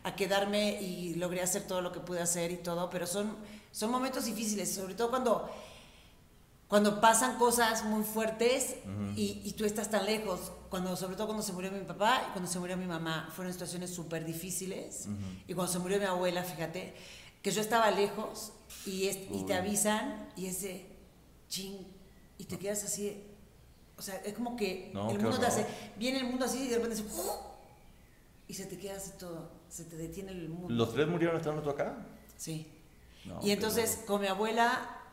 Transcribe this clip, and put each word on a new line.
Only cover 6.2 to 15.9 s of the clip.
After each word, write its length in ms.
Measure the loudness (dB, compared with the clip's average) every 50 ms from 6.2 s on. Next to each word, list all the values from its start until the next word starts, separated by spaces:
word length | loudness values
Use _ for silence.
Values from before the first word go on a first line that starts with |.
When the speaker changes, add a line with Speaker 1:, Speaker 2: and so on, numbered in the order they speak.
| -20 -20 -20 -20 -20 -20 -20 -20 -8 4
Speaker 1:
cuando 320 | 6 6 6 6 4 8
pasan 360 | 8 8 8 8 6 4 4 4
cosas 460 | 4 6 6 6 4 4 4 2 0
muy 180 | 0 2 2 0
fuertes 720 | 0 2 0 0 0 2 4 4 4 4 4 2 0 -4 -6 -8
Speaker 2:
Ujú. 280 | -6 -4 -2 -2 -2 0
Speaker 1:
y, 260 | 0 0 0 0 -2 -6
y 100 | -8 -4
tú 120 | 0 0
estás 240 | 0 0 0 -2 0
tan 160 | 0 2 2
lejos, 460 | 2 2 0 2 0 -2 -2 -4 -8 -10 -12 -10 -4
cuando, 260 | -2 0 0 0 0
sobre 200 | 0 -2 -4 -2
todo 120 | -2 -2 -2
cuando 160 | -2 -2 -2
se 80 | -4
murió 200 | -4 -4 -4 -4
mi 100 | -4 -6
papá 420 | -6 -6 -2 2 4 6 6 4 2 -2
y 20 |
cuando 180 | -4 -4 -4 -2
se 80 | -2 -2
murió 180 | -2 -2 -2 -2
mi 80 | -2
mamá, 440 | -2 -2 -2 -2 -2 -2 -2 -4 -6 -8
fueron 160 | -6 -6 -6 -6
situaciones 400 | -6 -6 -6 -6 -6 -6 -6 -6
súper 300 | -6 -6 -4 -4 -4 -4
difíciles, 840 | -4 -4 -4 -4 -4 -4 -4 -4 -4 -6 -6 -8 -8 -8 -10 -6 -6
Speaker 2:
Ujú. 80 | -4 -4 -4 -6 -8 -10 -8 -6
Speaker 1:
y 60 | -2
cuando 180 | -2 0 0 0
se 60 | -2
murió 180 | 0 2